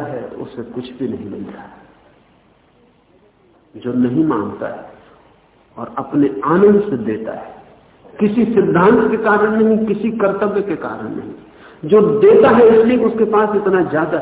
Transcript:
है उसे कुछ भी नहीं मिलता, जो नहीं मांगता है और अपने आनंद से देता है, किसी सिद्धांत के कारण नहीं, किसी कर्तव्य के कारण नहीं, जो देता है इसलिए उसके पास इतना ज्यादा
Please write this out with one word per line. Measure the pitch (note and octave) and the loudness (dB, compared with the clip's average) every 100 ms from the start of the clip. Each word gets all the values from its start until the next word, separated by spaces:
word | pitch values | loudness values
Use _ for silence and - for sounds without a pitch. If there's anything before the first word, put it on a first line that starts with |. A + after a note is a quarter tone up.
है | D3 B2+ A2+ - | -6 -10 -12 -14
उसे | B2+ - A2+ | -14 -14 -14
कुछ | B2 B2 | -12 -14
भी | - B2+ | -10 -8
नहीं | - G2+ | -8 -12
मिलता, | G2 G2 - - - - _ _ _ _ _ _ _ _ _ _ _ _ _ _ _ _ _ _ A2 | -14 -14 -16 -20 -20 -20 _ _ _ _ _ _ _ _ _ _ _ _ _ _ _ _ _ _ -14
जो | A#2+ | -6
नहीं | B2 B2 C#3 D#3 | -2 0 0 0
मांगता | A#2 G2+ - A2 | -2 -4 -8 -12
है | - - - _ _ _ _ _ _ _ - | -12 -18 -20 _ _ _ _ _ _ _ -16
और | A#2 - | -14 -10
अपने | C#3 D3 C#3 - C#3 | -4 0 0 -2 -2
आनंद | F3 G3+ G3+ | 4 4 4
से | - B2+ A2 | 0 -4 -4
देता | G#2 - | -6 -8
है, | - - - - _ _ _ - - | -12 -14 -20 -20 _ _ _ -16 -2
किसी | G#3 A3+ A3 | -2 0 0
सिद्धांत | G3+ E3+ D#3+ F#3+ A#3+ - | 2 2 4 4 4 2
के | A3 | 0
कारण | A3 G#3 G#3+ A3 | 0 0 0 2
नहीं, | A3 G#3+ A3 | 2 2 0
किसी | G3+ A3+ A3+ | -2 -4 -2
कर्तव्य | G3+ G3 G#3 G3+ | -2 -2 -2 -4
के | G3+ D#3 | -4 -6
कारण | A#2+ A2+ A2 G#2 | -8 -10 -10 -10
नहीं, | G2+ - - - - - D#3 | -12 -16 -20 -20 -20 -12 2
जो | G#3 G3+ - | 4 4 4
देता | G3+ - C4 | 6 6 6
है | A#3 A3+ | 6 6
इसलिए | A3 A3+ B3 A3 | 6 4 2 0
उसके | - G#3 | 0 0
पास | G#3+ G#3+ G3+ | 0 0 -2
इतना | G3 F#3 D#3 | 0 0 0
ज्यादा | D#3 D#3+ D#3 | -2 -2 -4